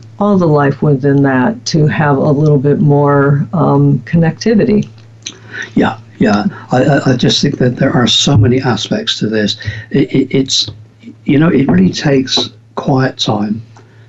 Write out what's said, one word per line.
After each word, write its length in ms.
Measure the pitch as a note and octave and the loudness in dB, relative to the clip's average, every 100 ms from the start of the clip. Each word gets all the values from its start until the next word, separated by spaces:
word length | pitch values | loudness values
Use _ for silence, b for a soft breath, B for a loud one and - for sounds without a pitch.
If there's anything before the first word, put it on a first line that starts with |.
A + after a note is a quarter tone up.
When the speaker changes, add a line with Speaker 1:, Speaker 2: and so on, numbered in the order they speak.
| - - | -8 -4
Speaker 1:
all 200 | G3+ G3 | 0 2
the 80 | E3+ | 2
life 340 | D3 C#3 C#3+ | 2 2 0
within 420 | D3+ C3+ C#3+ C#3 | 0 2 2 2
that 440 | C#3 C3 B2 A2+ - | 2 2 0 -2 -4
to 200 | E3 D3+ | 0 0
have 300 | G#2+ D3 C3+ | 0 0 0
a 140 | A2+ | 0
little 260 | C3 D#3 D3 | 2 2 2
bit 240 | C#3+ C3+ | 2 2
more, 680 | D3+ C#3+ C#3+ C#3+ C#3 C#3+ - | 2 2 2 2 2 0 -2
um, 460 | E3 C#3+ C#3+ C#3+ C#3+ - | -2 0 2 2 0 -2
connectivity. 800 | E3+ E3 - A3 A#3 B3 G#3 - - - - - B B B B | 0 0 0 0 2 2 0 -2 -10 -20 -20 -20 B B B B
Speaker 2:
Yeah, 240 | - - - - - | -2 -2 -4 -16 -4
yeah. 280 | G#2+ G#2 - B B | 0 0 -2 B B
I, 120 | B2 | -2
I, 280 | D#3 C#3+ C3+ | 2 0 0
I 40 | B2+ | 0
just 260 | C#3+ - | 0 0
think 160 | C#3+ - | -2 0
that 180 | B2 A#2+ | -2 0
there 160 | C#3 | -2
are 140 | - A#2 | 0 0
so 320 | - - C#3 | 0 0 2
many 200 | G#2+ B2+ | 2 2
aspects 560 | C3+ A2+ - G#2+ A2 - | -2 -4 -4 -6 -6 -6
to 80 | G#2+ | -4
this. 320 | A2 G#2 - B B B | -2 -2 -4 B B B
It, 200 | C#3 - | -2 0
it, 200 | - - | -2 0
it's, 360 | G3+ C4+ - - - - _ - - - | -2 -2 -4 -6 -10 -20 _ -20 -10 0
you 120 | C#3+ | 2
know, 120 | D#3 | 2
it 180 | - C#3 | 2 2
really 240 | F3+ F3+ | 2 2
takes 560 | - D#3 C3+ C3+ - - - _ - | 0 0 0 0 -4 -6 -12 _ -8
quiet 420 | - C3 C3 - | -2 0 -2 -4
time 420 | - G#2 G#2+ A2 - - b b | -4 -2 -4 -6 -8 -20 b b